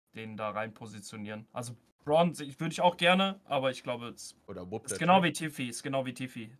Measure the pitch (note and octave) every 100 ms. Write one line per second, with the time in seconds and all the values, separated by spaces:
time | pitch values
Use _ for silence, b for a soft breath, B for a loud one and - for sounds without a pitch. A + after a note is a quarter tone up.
0 | _ A2 A2 G#2+ G#2+ G2+ A2 A2 A2+ G#2+
1 | - A2 G#2 G#2+ A#2 - A#2 A#2+ _ _
2 | - D#3 F3 D3 C#3+ - D#3+ - F3 F3
3 | F3 F#3 G3 F#3+ - C#3 C3 B2+ C3+ A#2+
4 | A#2 G#2 - - - F#2 F2+ A2 - G2
5 | E3 F#3+ F3 D3 D#3+ C#3+ B2 A#2 D3 C3+
6 | B2+ B2 B2+ A#2+ A2+